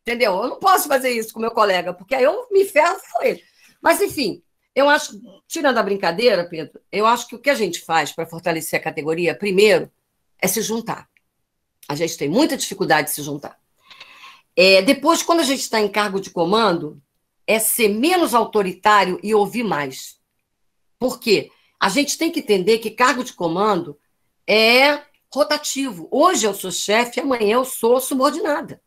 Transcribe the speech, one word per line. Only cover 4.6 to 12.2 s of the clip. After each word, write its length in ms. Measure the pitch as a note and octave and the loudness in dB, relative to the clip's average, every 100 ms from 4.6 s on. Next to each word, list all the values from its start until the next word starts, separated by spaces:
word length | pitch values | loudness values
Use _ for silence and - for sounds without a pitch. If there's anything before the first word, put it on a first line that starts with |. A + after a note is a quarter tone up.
| _ - | _ 0
eu 120 | C#4+ | 2
acho, 320 | D4 - G#3 - - _ | 2 -2 -14 -20 -20 _
tirando 320 | E4 C#4+ A#3 | -2 0 0
a 40 | |
brincadeira, 640 | G3 G3+ F3+ E3+ A#3+ F#3 F3 | -2 -2 -2 2 2 2 -2
Pedro, 320 | D#3+ D3+ - _ | -8 -12 -16 _
eu 160 | F#3+ A3 | -2 0
acho 200 | A#3+ - | 0 -4
que 80 | A#3 | -6
o 40 | |
que 100 | C#4+ | -2
a 60 | B3+ | 0
gente 260 | G3 E3+ | -2 -4
faz 300 | - E3 C#3+ | -2 -2 -2
pra 160 | - E3 | -6 -10
fortalecer 520 | E3 F3 E3 D#3 D#3 | -6 -4 -4 -4 -4
a 40 | |
categoria, 500 | D#3+ D3+ D3 D#3+ E3+ | -4 -6 -4 -2 -2
primeiro, 580 | D3+ G#3 F#3+ G#3+ F3 - _ _ _ _ _ | -2 -2 4 6 4 0 _ _ _ _ _
é 100 | F#3 | -2
se 140 | A3+ | -2
juntar. 480 | F#3+ A3+ A3+ D3 - _ _ _ _ _ _ _ - | -4 -6 -6 -12 -12 _ _ _ _ _ _ _ -10
A 80 | C#3+ | -6
gente 200 | E3 | -4
tem 120 | - | -4